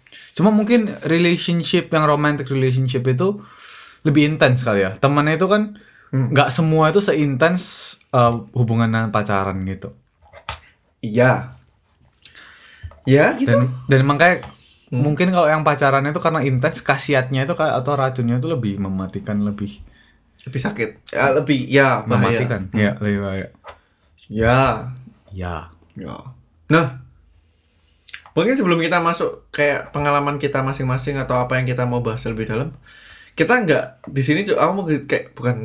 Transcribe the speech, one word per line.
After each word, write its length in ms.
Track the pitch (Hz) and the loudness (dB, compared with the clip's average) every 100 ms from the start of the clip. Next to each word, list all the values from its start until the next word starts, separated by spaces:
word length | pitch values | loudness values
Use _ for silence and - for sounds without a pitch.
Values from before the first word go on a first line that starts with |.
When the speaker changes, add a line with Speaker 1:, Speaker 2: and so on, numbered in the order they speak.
| - - - | -20 -20 -12
Speaker 1:
Cuma 160 | - 190 | 0 4
mungkin 320 | 214 214 240 208 - | 4 4 2 2 -4
relationship 840 | - 165 175 175 - 170 156 180 - | 0 2 2 2 0 -2 0 0 0
yang 160 | 160 151 | 0 2
romantic 420 | 147 147 147 127 | 2 2 0 -2
relationship 560 | 135 131 127 131 127 | 0 0 2 0 0
itu 380 | 123 127 185 202 - - - - - - | 0 0 0 -2 -10 -20 -18 -16 -18 -6
lebih 220 | 160 147 147 | 0 4 2
intens 340 | 156 143 123 | 4 4 4
kali 180 | 123 101 | 2 2
ya. 140 | 95 | 0
Temennya 420 | - 139 147 147 156 | 0 2 2 2 2
itu 80 | 185 | 2
kan 300 | 214 214 - - _ _ | 2 0 -8 -20 _ _
Speaker 2:
Hmm. 220 | 135 127 | -2 2
Speaker 1:
nggak 200 | 143 127 | 4 2
semua 380 | 147 160 160 156 | 2 2 4 4
itu 160 | 190 | 4
seintens, 580 | 202 151 147 131 165 180 - - - - _ | 2 2 0 2 2 2 -4 -8 -12 -14 _
eh, 240 | 127 120 117 - | 2 2 2 -4
hubungan 340 | 120 117 113 113 | -2 0 2 0
dengan 220 | 113 113 | 0 0
pacaran 500 | 110 104 98 95 95 92 | -2 0 0 -2 -4 -6
gitu. 260 | 92 85 - _ _ _ - - - - _ _ _ | -8 -12 -16 _ _ _ -14 -10 -10 -12 _ _ _
Speaker 2:
Iya. 500 | 117 110 127 127 - - _ _ _ _ _ _ - - - - - - - - | -4 2 4 2 -4 -16 _ _ _ _ _ _ -20 -20 -20 -20 -20 -20 -20 -8
Ya, 320 | - 139 180 - | 2 4 4 2
gitu. 160 | - | 2
Speaker 1:
Dan, 140 | 117 123 - - | 2 2 -2 2
dan 100 | 135 | 4
emang 160 | 135 143 | 4 4
kayak 300 | 170 180 - - - - - | 4 2 -4 -20 -20 -20 -8
Speaker 2:
Hmm. 120 | - | -2
Speaker 1:
mungkin 260 | 147 147 180 | 0 2 2
kalau 180 | 180 156 | 2 2
yang 160 | 156 | 2
pacaran 400 | 151 135 139 135 143 | 2 2 2 2 0
itu 100 | 160 | -2
karena 220 | 170 156 | -2 0
intens, 380 | 143 127 151 160 | 0 0 0 -2
khasiatnya 640 | - 135 - 135 127 135 | -2 -2 0 0 0 -2
itu 80 | 135 | -2
kayak, 220 | 175 156 120 | -2 0 0
atau 140 | 127 | -2
racunnya 440 | 143 131 127 117 123 | 0 -2 -2 -2 0
itu 100 | 160 | -2
lebih 300 | 151 107 98 | -2 -2 -4
mematikan, 580 | 98 95 95 98 104 104 | -4 -4 -6 -8 -4 -2
lebih 420 | 104 101 101 - - - _ _ _ - | -2 -4 -8 -10 -20 -20 _ _ _ -20
Speaker 2:
Lebih 220 | - 135 | -10 -6
sakit. 280 | 127 - 110 - - | -6 -4 -8 -8 -8
Ya, 180 | - 139 | -2 0
lebih, 300 | 135 135 135 123 | 2 0 -2 2
ya, 240 | 139 135 113 | 2 4 2
bahaya. 60 | 107 120 107 117 | 0 2 2 0
Speaker 1:
mematikan. 240 | 120 107 92 | -2 -4 -4
Speaker 2:
Hmm. 120 | 110 | 0
Speaker 1:
Iya, 140 | 104 - | 0 0
lebih 220 | 104 101 | -2 -2
bahaya. 280 | 101 95 - - - - _ _ _ _ - | -4 -6 -8 -14 -20 -20 _ _ _ _ -10
Speaker 2:
Ya. 340 | 107 113 127 131 110 - - - - _ | 0 2 4 2 0 -6 -14 -18 -20 _
Speaker 1:
Ya. 260 | 95 90 82 82 - _ | -12 -10 -10 -12 -20 _
Speaker 2:
Ya. 220 | - 76 50 - - _ _ - | -16 -14 -14 -18 -20 _ _ 0
Nah, 360 | 156 143 - - _ _ _ _ _ _ _ _ _ - - - | 2 2 -4 -18 _ _ _ _ _ _ _ _ _ -20 -20 -8
mungkin 220 | - 202 | -2 0
sebelum 260 | 269 185 170 | 2 2 2
kita 180 | 165 175 | 2 0
masuk 460 | 170 165 151 - _ | 0 -2 -4 -6 _
kayak 420 | - 147 135 - | 0 0 0 -4
pengalaman 460 | 147 147 143 143 143 | -4 0 0 0 -2
kita 240 | 139 139 | -2 -2
masing-masing 560 | 135 135 127 127 147 139 | -4 -4 -2 -2 -4 -4
atau 180 | 127 123 | -2 -2
apa 180 | 123 131 | 0 -2
yang 100 | 127 | -2
kita 180 | 123 | -2
mau 160 | 123 123 | -2 -2
bahas 240 | 113 110 | -4 -4
lebih 220 | 117 110 110 | -6 -6 -4
dalam, 260 | 110 151 - _ - - - - | -4 -6 -10 _ -20 -20 -20 -12
kita 200 | - 160 247 | -2 2 2
nggak 240 | 185 131 - - - | 2 0 0 -10 -8
di 140 | 135 | -2
sini 220 | 127 156 | 0 0
cu-, 140 | 202 - | 0 0
aku 160 | 156 | 0
mau 100 | 196 170 | 0 -2
kayak 460 | 147 - 143 - | -2 -2 -4 -4
bukan 220 | - 123 113 | -6 -4 -4